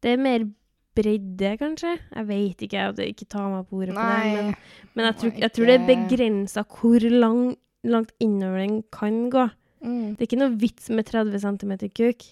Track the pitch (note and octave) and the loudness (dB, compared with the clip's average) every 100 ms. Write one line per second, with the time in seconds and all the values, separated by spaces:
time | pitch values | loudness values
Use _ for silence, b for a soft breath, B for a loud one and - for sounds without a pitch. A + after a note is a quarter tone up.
0 | A#3+ B3 C4+ A#3+ A3 G#3 _ _ _ - | 2 2 2 2 -2 -8 _ _ _ 0
1 | G#3+ G#3+ G3 F#3 G3 G#3+ D4 D#4 E4+ E4+ | 2 0 -4 -4 -4 -2 -4 -4 -4 -6
2 | - - G#3+ G3+ G3+ F3 G#3 G3 G3 G3+ | -8 -10 -6 -2 -2 -4 -8 -4 -4 -4
3 | G3 G#3 G#3 G#3 G3 F#3+ F#3 F#3+ F#3+ F#3+ | -8 -8 -10 -6 -6 -6 -8 -8 -6 -4
4 | A3+ A3+ A3 G#3 G#3 G3+ B B B - | -2 0 0 -2 -4 -6 B B B -2
5 | A3+ A3 A3+ G#3+ A3+ - A#3 B3+ B3 B3+ | -2 0 -4 -2 -4 2 6 6 8 4
6 | A3 B3+ A#3+ G#3 G3 - G#3 - A#3 A#3 | 4 2 2 0 -2 -6 -8 0 4 6
7 | A3+ A#3+ A#3 A#3 B3 B3 _ _ A#3 A#3 | 6 4 4 4 0 -4 _ _ -2 0
8 | A3 _ A3+ G3+ F#3+ F#3 G3 G#3+ G#3+ - | -2 _ -2 0 -2 -2 -2 -4 -6 -8
9 | G#3 A3 B3 C4 B3 - _ _ A#3 A#3+ | -4 -2 0 0 0 -2 _ _ -8 -6
10 | A3 G#3 A#3 A#3+ C#4 A3+ A3+ - - A3 | -6 -4 -2 0 0 2 -2 -4 -4 -4
11 | A3 A3+ G#3+ G3+ G3+ G3+ G3+ F#3+ G3+ - | -2 -2 -2 -2 -4 -6 -6 -8 -8 0
12 | A3+ A#3 - | 0 0 -10